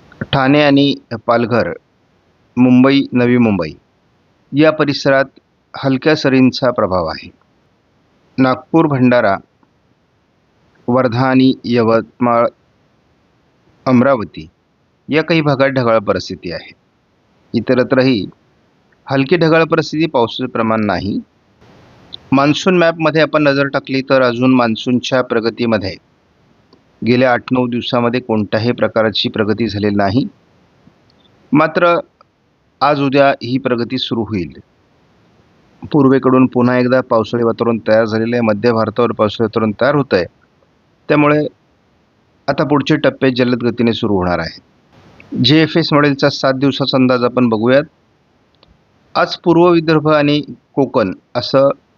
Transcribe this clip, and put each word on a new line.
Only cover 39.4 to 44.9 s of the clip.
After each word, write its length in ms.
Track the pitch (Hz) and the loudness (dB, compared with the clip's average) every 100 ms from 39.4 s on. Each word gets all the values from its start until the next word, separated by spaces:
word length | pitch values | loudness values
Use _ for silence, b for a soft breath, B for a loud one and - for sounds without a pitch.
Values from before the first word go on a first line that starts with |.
वातावरण 280 | 110 117 110 101 | -4 -2 -2 0
तयार 140 | 131 | 0
होत 200 | 147 139 | 0 -2
आहे, 100 | 92 85 _ _ _ _ _ _ _ - | -4 -6 _ _ _ _ _ _ _ -2
त्यामुळे 380 | 151 147 151 147 _ _ _ _ _ _ _ _ _ - | 0 2 0 -2 _ _ _ _ _ _ _ _ _ -6
आता 160 | 143 | -4
पुढचे 320 | 135 143 135 151 | 0 0 0 0
टप्पे 340 | 143 131 135 | -2 -2 -2
जलद 320 | 123 123 123 | 0 -2 -2
गतीने 300 | 120 117 117 | -4 -2 -2
सुरू 220 | 113 110 | -2 -2
होणार 240 | 98 90 85 | 0 0 -2
आहे. 340 | 80 - _ _ _ | -6 -12 _ _ _